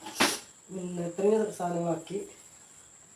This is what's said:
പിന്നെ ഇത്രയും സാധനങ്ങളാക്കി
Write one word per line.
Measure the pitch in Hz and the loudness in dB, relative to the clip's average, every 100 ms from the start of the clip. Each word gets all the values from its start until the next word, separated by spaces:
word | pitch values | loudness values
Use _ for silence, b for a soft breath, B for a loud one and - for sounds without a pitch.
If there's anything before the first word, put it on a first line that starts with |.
| - - - - - - - | -12 0 2 0 -8 -20 -12
പിന്നെ | 185 180 175 170 | -8 -6 -4 -4
ഇത്രയും | 180 196 220 202 - | 2 4 6 4 0
സാധനങ്ങളാക്കി | 175 175 170 160 - 190 - - - - - - - - - | -2 0 0 0 -2 -6 -6 -12 -20 -20 -20 -20 -20 -20 -20